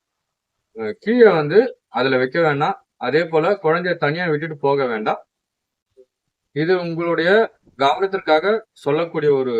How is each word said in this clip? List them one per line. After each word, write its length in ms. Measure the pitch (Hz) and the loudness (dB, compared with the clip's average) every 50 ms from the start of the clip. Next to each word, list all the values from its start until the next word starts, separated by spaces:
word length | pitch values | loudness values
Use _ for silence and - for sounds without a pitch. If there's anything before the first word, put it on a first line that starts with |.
| _ _ _ _ _ _ _ _ _ _ _ _ _ _ _ | _ _ _ _ _ _ _ _ _ _ _ _ _ _ _
அஹ், 160 | 110 110 110 208 - | -10 -10 -10 -10 -6
கீழே 320 | - 208 233 247 233 208 | -2 0 4 6 6 6
வந்து 280 | 170 156 147 147 165 208 262 247 - _ _ _ | 6 4 0 2 2 2 2 2 -6 _ _ _
அதுல 280 | - 120 127 131 131 | -4 -2 0 0 2
வைக்க 200 | 127 131 131 147 170 | 0 0 0 0 0
வேண்டாம். 360 | 165 151 143 139 151 185 190 - _ _ _ | 0 0 0 0 -2 -2 -4 -6 _ _ _
அதே 240 | _ - 127 135 160 175 | _ -6 0 0 0 0
போல 260 | 165 165 156 156 180 208 | 2 0 0 2 2 -2
குழந்தைய 400 | 196 - 156 165 175 180 180 170 | 0 0 0 0 0 0 -4 -2
தனியா 280 | 170 151 143 151 170 180 | -2 -2 -2 -2 -2 -2
விட்டுட்டு 300 | 170 151 147 165 160 156 | -2 -2 -4 -4 -8 -8
போக 280 | 143 - 139 139 139 139 | -4 0 0 0 0 0
வேண்டாம். 340 | 123 117 107 107 139 - - - _ _ _ _ _ _ _ _ _ _ _ _ _ _ - - _ _ _ _ _ _ _ _ _ _ | -2 -4 -4 -4 -4 -4 -6 -8 _ _ _ _ _ _ _ _ _ _ _ _ _ _ -20 -20 _ _ _ _ _ _ _ _ _ _
இது 180 | 139 156 175 185 180 | -4 -2 0 0 -2
உங்களுடைய 500 | 175 170 165 160 170 170 170 160 165 180 196 220 226 - - _ _ _ _ - | -2 -6 -6 -4 -4 -2 -2 0 2 2 2 2 2 0 -4 _ _ _ _ -2
கவனத்திற்காக 760 | 135 139 151 180 196 190 196 190 - 160 156 156 165 196 220 220 - _ _ | 0 0 0 0 -2 -4 -4 -6 0 2 0 2 2 0 -2 -2 -4 _ _
சொல்லக்கூடிய 580 | - - 143 143 160 170 165 - 160 147 147 139 | -8 -4 -2 -2 -2 -4 -4 -6 -2 0 0 0
ஒரு 220 | 135 131 127 117 | 0 0 -2 -2